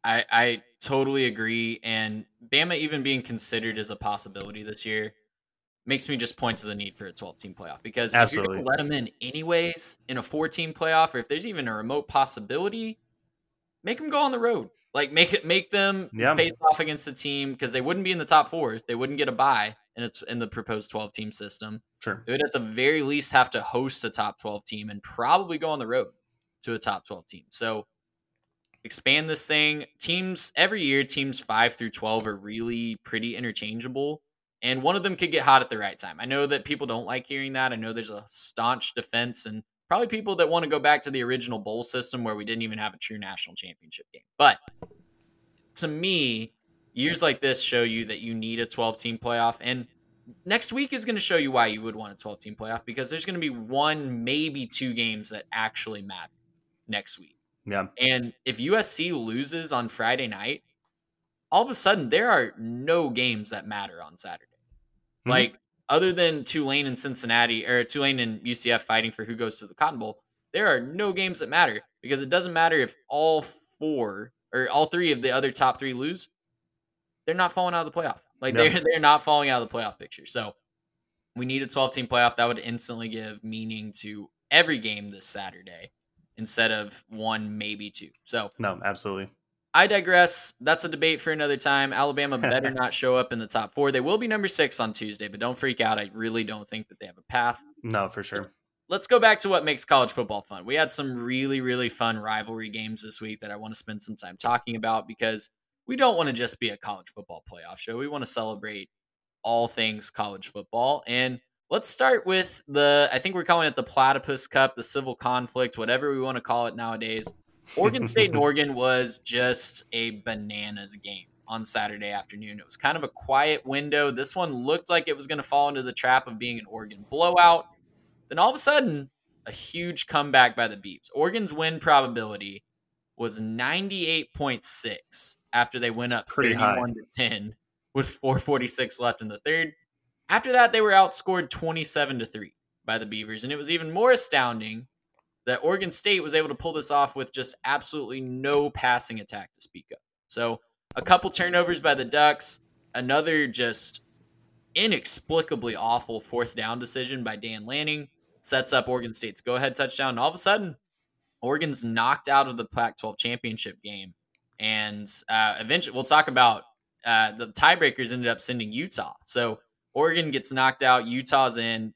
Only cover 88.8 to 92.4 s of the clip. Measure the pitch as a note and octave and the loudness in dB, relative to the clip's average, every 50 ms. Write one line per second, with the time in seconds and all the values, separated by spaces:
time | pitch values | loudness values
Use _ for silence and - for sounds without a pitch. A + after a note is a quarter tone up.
88.8 | F#2+ G2+ G2+ - - G#2 G2 G2 G2 G2 _ _ _ _ _ _ _ _ - D#3+ | -4 -4 -4 -4 -6 -6 -6 -6 -8 -10 _ _ _ _ _ _ _ _ 4 4
89.8 | F#3+ G#3 G#3+ G3 F3 F3+ F#3 F3+ F3 E3+ - - - - - _ B2 D3 E3 D#3+ | 6 6 4 0 2 6 6 8 8 6 4 0 0 -2 -6 _ 0 0 2 2
90.8 | - E3+ D#3 D3+ D#3+ E3 D#3+ C#3 - E3 D#3 D#3 D3+ D3 - - - D3 C#3 C#3 | 0 -6 -2 0 0 0 0 0 -2 -4 -2 0 0 0 0 0 2 2 2 2
91.8 | C#3 C#3 A2 A2+ C#3+ C#3+ C3+ C#3 C#3+ C#3+ C#3 B2 | 2 0 2 0 0 2 2 -2 -2 -2 -2 -2